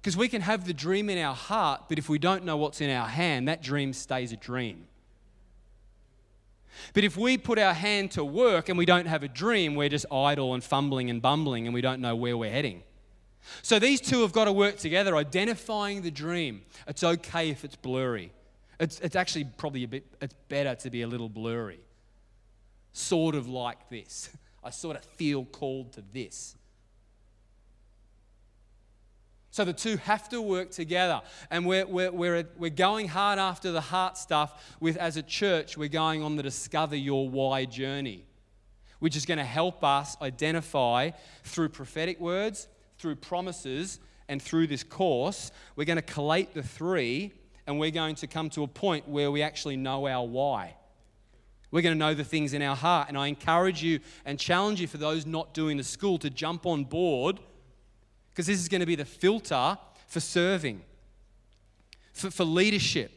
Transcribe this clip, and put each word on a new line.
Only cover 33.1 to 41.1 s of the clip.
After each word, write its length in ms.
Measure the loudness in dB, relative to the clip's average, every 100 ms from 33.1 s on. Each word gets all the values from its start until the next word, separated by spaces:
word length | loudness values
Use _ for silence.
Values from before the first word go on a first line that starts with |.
| 0 2 2
after 320 | 0 -2 -2
the 80 | -4
heart 380 | 0 0 0 -4
stuff 580 | 0 2 2 -4 -20 -2
with, 160 | 0 0
as 180 | -2 -4
a 80 |
church, 540 | -6 0 2 2 0 -6
we're 100 | -4
going 360 | 0 2 0
on 120 | -2 -2
the 80 |
Discover 540 | -4 -6 -4 0 0 0
Your 320 | 0 0 0
Why 340 | 0 2 0
journey, 640 | -2 -4 -6 -4 -6 -8 -18 _ _ _ _ _ -20 -2
which 160 | -2 0
is 100 | -2
gonna 200 | -2 0
help 380 | 0 0 2
us 340 | 2 2 0 -8
identify 920 | -8 -2 0 0 -2 0 4 4 2